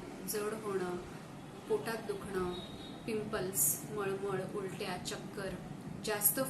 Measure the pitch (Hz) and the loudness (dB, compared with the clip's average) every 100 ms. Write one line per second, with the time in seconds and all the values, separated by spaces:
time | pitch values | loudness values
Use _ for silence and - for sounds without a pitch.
0 | 185 - 190 214 208 220 214 190 180 180 | -2 -6 -2 0 0 0 0 2 2 0
1 | - - - - - - - 214 226 226 | -4 -8 -10 -10 -10 -10 2 2 2 -2
2 | 214 196 196 190 180 180 - - - - | -2 -2 0 2 2 0 -4 -8 -8 -6
3 | - 214 214 214 185 190 - - - 214 | -2 0 2 0 2 4 6 4 0 0
4 | 196 190 196 190 185 202 190 180 202 180 | 2 2 2 2 0 -2 -2 -2 -2 -2
5 | - 196 - - 190 175 - - - - | -2 -4 -4 -4 -4 -4 -6 -8 -6 -4
6 | - 208 208 - 262 | 0 4 4 6 2